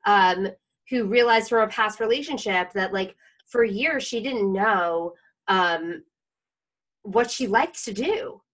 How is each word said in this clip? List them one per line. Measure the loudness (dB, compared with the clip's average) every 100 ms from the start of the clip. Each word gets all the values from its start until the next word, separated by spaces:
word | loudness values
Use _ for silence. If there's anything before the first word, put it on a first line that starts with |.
um, | 4 4 6 2 -4 -6 _ _ _
who | -2
realized | 2 2 4 4 2
from | 2
a | 2
past | 0 -2 -2
relationship | -2 0 -2 -6 -2 -2 -2
that, | -4 -2
like, | -2 -6 -10 _ _ _
for | 0
years | 0 0 -2 -2
she | -4 -6
didn't | -4 -2 -2
know, | 0 2 2 0 -2 -4 -10 _ _ -2
um, | 2 2 0 -6 -10 _ _ _ _ _ _ _ _ _ _
what | -4 -2 0
she | -2 0
liked | 0 0 -4
to | -10
do | -6 -2 -2 -6 -14 _